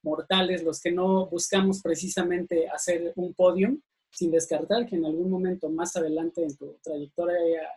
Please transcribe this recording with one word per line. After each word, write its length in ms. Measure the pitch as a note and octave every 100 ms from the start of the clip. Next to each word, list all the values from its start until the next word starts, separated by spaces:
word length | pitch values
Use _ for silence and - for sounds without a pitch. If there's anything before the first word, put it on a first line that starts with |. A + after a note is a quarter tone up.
mortales, 600 | G#3 G3+ - F#3+ F3+ F3
los 180 | D#3+ D#3
que 120 | F3
no 340 | F3+ F#3 F#3+ F#3
buscamos 560 | E3+ - G3 F#3+ F#3+
precisamente 840 | E3+ D#3+ F#3 F#3 F3 F3 - E3+ D#3+
hacer 440 | D3 - E3+ E3+ F#3
un 180 | F3+
podium, 460 | - F3+ F#3+ G#3 D4 _ _ _
sin 200 | - E3+
descartar 560 | E3 - D3+ E3 A3+ A#3
que 100 | F3
en 80 |
algún 260 | D#3 D#3+ F#3
momento 380 | F#3 F#3 F3+ D#3
más 280 | D#3+ F3+ F3+
adelante 460 | D#3+ D#3 E3 E3+
en 140 | D#3 C#3
tu 220 | C#3+ D3+
trayectoria, 840 | - D3 C#3+ - F3 F3 E3 D#3+ D#3+